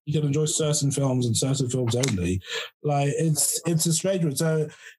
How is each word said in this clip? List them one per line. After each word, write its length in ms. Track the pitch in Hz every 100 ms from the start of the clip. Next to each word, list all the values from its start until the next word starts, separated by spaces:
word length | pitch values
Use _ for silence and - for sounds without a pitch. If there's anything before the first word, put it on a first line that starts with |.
| -
You 140 | 156
can 80 | 147
enjoy 160 | 139
certain 460 | 156 - 156 147 139
films 340 | 135 139 127 120
and 100 | 110
certain 320 | 131 143 127
films 280 | 131 120 120
only. 440 | 127 101 87 95 - - - -
Like, 300 | 147 143 143 135
it's, 420 | 160 151 - - -
it's 180 | 160 170
a 60 |
strange 320 | 160 190 196
one. 120 | 165 135
So 320 | 160 160 151 - -